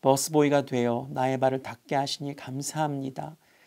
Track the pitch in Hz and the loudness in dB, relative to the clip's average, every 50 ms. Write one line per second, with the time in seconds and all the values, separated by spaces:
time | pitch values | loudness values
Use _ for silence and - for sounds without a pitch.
0 | - 135 135 135 - - 156 151 147 143 143 143 135 139 135 123 120 120 117 120 | 6 4 4 4 2 2 4 4 4 6 4 2 2 2 0 0 2 2 0 0
1 | 131 135 147 139 131 131 135 127 135 131 131 135 131 - 131 - _ - 156 139 | -4 -6 -4 -2 0 0 0 2 2 2 2 0 -4 -8 -14 -14 _ -4 -2 -2
2 | 139 139 - - 147 139 143 143 - - 127 135 143 - - 156 156 147 143 139 | -2 -2 -4 -6 -6 -8 -8 -10 -12 -10 -8 -8 -8 -6 -4 -2 -2 -2 -2 -4
3 | 135 131 131 - 147 151 160 _ _ _ _ _ _ | -6 -8 -8 -10 -12 -12 -14 _ _ _ _ _ _